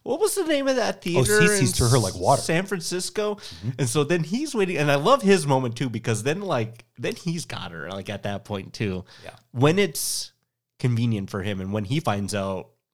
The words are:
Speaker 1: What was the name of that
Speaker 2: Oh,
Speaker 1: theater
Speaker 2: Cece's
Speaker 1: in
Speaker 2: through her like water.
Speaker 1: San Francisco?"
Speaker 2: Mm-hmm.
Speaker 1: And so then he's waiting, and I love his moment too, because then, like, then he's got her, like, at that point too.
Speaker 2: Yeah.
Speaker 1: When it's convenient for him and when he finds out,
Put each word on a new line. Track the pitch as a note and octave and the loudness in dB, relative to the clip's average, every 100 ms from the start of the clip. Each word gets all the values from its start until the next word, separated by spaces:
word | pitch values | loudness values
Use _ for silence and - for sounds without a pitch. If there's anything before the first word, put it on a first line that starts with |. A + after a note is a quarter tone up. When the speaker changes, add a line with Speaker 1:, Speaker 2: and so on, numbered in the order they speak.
Speaker 1:
What | - D4+ | -6 0
was | G#4 G4+ | 0 0
the | |
name | D#4+ C#4+ C#4 | 0 0 2
of | C4 | 0
that | F#3+ - | 0 -2
Speaker 2:
Oh, | |
Speaker 1:
theater | F3+ - A#2+ - | 0 2 4 6
Speaker 2:
Cece's | G3+ G3+ | 6 4
Speaker 1:
in | B2 | 2
Speaker 2:
through | - A#2+ | 2 4
her | B2+ | 4
like | F#2+ - | 2 2
water. | G2 C3 | 4 4
Speaker 1:
San | - E3 G3 | 2 0 0
Francisco?" | F#3+ E3 F3+ F#3 G#3+ G#3+ G3+ | -4 -4 -6 -4 -2 -2 -4
Speaker 2:
Mm-hmm. | - D#2+ G#2 - | -10 -10 -6 -2
Speaker 1:
And | B2+ | 0
so | D#3 | 2
then | C#3+ F3 | 2 0
he's | D#3 A#3 D#4 A3+ | 0 -4 -2 -2
waiting, | F#3 D#3 | 0 0
and | D3 | 2
I | C#3+ | 4
love | E3+ C4+ | 4 4
his | G3 F#3+ C#3+ | 6 4 4
moment | C3 B2+ A#2 | 2 2 -2
too, | C3+ | -4
because | A2+ B2 G#2+ | -2 -2 0
then, | B2 F3 | 0 -2
like, | G3 C3 A2+ - _ - | -2 -2 -2 -8 _ -8
then | D3+ A3+ | -6 -4
he's | E3+ E3 - | -4 -6 -6
got | - F2 | -10 -10
her, | E2 D2 | -10 -8
like, | G2 F#2 | -8 -8
at | G2+ | -6
that | G#2 G2 - | -6 -6 -6
point | G2+ F#2 | -8 -6
too. | - G#2 F#2 - - | -4 -2 -4 -8 -16
Speaker 2:
Yeah. | - - _ | -20 -20 _
Speaker 1:
When | A#2+ C#3+ F#3 | 2 4 4
it's | F#3+ - - - - _ _ _ _ - | 2 -2 -4 -6 -8 _ _ _ _ -4
convenient | B2+ A#2 A#2+ G#2+ F#2+ | -2 0 0 0 -2
for | G2+ | -4
him | G2+ F#2+ | -4 -4
and | F#2+ | -4
when | G#2+ G2+ | -4 -2
he | D#3 | -2
finds | A#2 G2+ G2 G2+ | -2 -2 -2 -4
out, | G2 F#2 - _ _ | -4 -6 -10 _ _